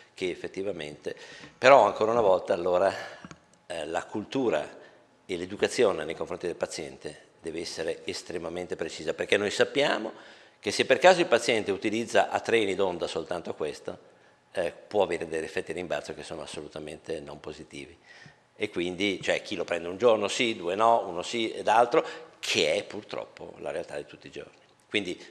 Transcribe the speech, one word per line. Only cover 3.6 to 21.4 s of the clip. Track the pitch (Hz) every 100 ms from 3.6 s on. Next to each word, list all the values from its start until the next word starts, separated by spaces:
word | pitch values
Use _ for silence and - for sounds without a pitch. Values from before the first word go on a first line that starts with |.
| -
eh, | 87 78
la | 85
cultura | - 110 98 135 120 78 - - - - _ _
e | - 90
l'educazione | 90 101 107 - 110 85
nei | 78 80
confronti | 80 90 87
del | 80
paziente | 90 - 76 67 78 - - _
deve | 82 80
essere | 85 - 82 78 -
estremamente | 90 - 85 82 85 90 87
precisa, | 82 - 80
perché | - 92 101
noi | 104
sappiamo | - 120 139 147 - 107 - - - - _
che | 104
se | 98
per | 120 127
caso | 180 180
il | 170
paziente | 113 - 113 95
utilizza | 95 110 110 107 104 90
a | 98
treni | - 113 101
d'onda | 92 98 87 82
soltanto | 90 80 87 95
questo, | - 76 - - 92 - _ _ _ _
eh, | - 87
può | - - 104
avere | 90 85 82
degli | 80
effetti | 80 95 -
a |
rimbalzo | 82 87 73 -
che | 76
sono | 73 80
assolutamente | 73 - 73 78 76 78 - 80
non | 71 73
positivi. | 78 76 76 71 67 - - - - - _ -
E | 104
quindi, | 92 87 87 101 92
cioè, | - 80
chi | -
lo | 90
prende | 85 87 85
un | 95
giorno | 120 110 101
sì, | - 120 113
due | 85
no, | 95 113 117 95
uno | 85
sì | 87 117